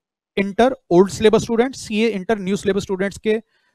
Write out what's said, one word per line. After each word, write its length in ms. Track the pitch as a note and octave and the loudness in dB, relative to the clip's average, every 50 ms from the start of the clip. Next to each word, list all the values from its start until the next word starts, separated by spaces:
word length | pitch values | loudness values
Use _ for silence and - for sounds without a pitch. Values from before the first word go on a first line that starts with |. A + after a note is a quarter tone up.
| _ _ _ _ _ _ _ | _ _ _ _ _ _ _
इंटर 400 | - G3 G3 - - A3+ C4 C4 - _ - | -6 -6 -2 0 2 2 2 0 -2 _ 2
ओल्ड 200 | E3+ F3 G3 F#3+ | 4 4 4 4
सिलेबस 320 | - - A3 G#3+ G#3 A3 - | 2 0 2 4 4 2 2
स्टूडेंट, 320 | - A#3 A3 A#3+ C#4 C4 | 0 0 0 0 -2 -4
सीए 340 | - - - A3 G#3 A3+ A#3 | -10 -10 -4 -2 0 0 0
इंटर 300 | G#3 F#3+ F#3 - A3+ G3+ | 0 -2 -2 -2 -4 -2
न्यू 180 | F#3+ F3+ G#3 | -2 -4 -4
सिलेबस 260 | F#3+ - G3+ G3 G3+ - | -2 -2 -2 -2 -2 -2
स्टूडेंट्स 360 | - G3 F3+ G3+ G3+ - - | -4 -4 -4 -4 -6 -6 -6
के 240 | - A3 G#3+ A3+ - _ _ _ _ _ _ | -4 -2 -2 -2 -4 _ _ _ _ _ _